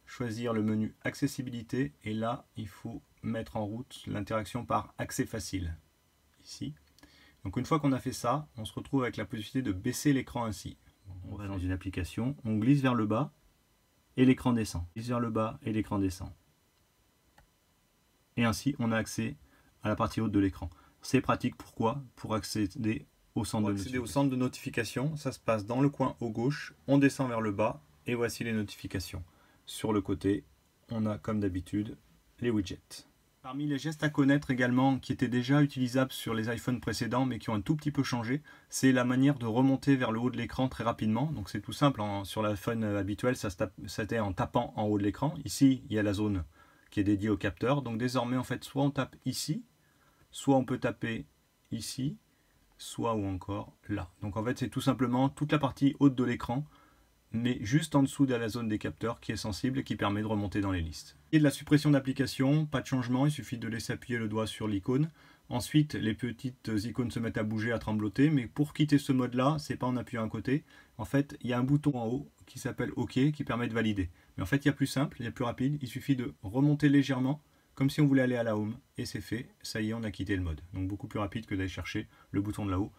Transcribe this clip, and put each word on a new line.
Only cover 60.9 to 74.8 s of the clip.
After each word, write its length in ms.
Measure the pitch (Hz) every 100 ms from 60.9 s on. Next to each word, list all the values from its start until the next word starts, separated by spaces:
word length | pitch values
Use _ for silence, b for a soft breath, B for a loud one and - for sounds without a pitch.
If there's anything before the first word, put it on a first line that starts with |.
| 78 - - _
Et 60 | 156
de 40 |
la 80 | 147
suppression 400 | 139 - 151 151
d'application, 720 | 143 131 127 123 - 135 151 151
pas 140 | 131
de 60 | -
changement, 400 | 131 120 127 147
il 60 |
suffit 260 | 147 107 113
de 100 | 113
laisser 240 | 113 -
appuyer 260 | 110 - 120
le 120 | 110
doigt 180 | 110 107
sur 220 | - 110
l'icône. 400 | 101 110 127 160 b b b -
Ensuite, 460 | 120 - 151 147 107
les 180 | 107
petites 580 | 110 123 113 131 127 - 110 113
icônes 260 | 110 120
se 80 | 117
mettent 180 | 113 107
à 60 |
bouger, 300 | 110 110 110
à 60 | 113
trembloter, 500 | - 110 107 - 143
mais 180 | 147 113
pour 260 | - 147
quitter 240 | - 151 143
ce 140 | -
mode-là, 460 | 127 123 123 131 156
c'est 160 | - 120
pas 120 | 127
en 100 | 123
appuyant 260 | 110 117
à 60 | 110
côté. 340 | 113 107 143 B B B -
En 60 |
fait, 340 | 104 139 143 -
il 80 | 113
y 40 |
a 60 | 123
un 40 |
bouton 340 | 131 143 147 127
en 100 | 113
haut 240 | 123 - - -
qui 120 | -
s'appelle 340 | 127 107 101 -
OK, 240 | 110 - 139
qui 120 | 151
permet 240 | 117 120 120
de 60 |
valider. 380 | 113 110 101 87 b b -
Mais 60 |
en 20 | 90
fait, 180 | 139
il 40 | 147
y 40 |
a 20 |
plus 140 | 139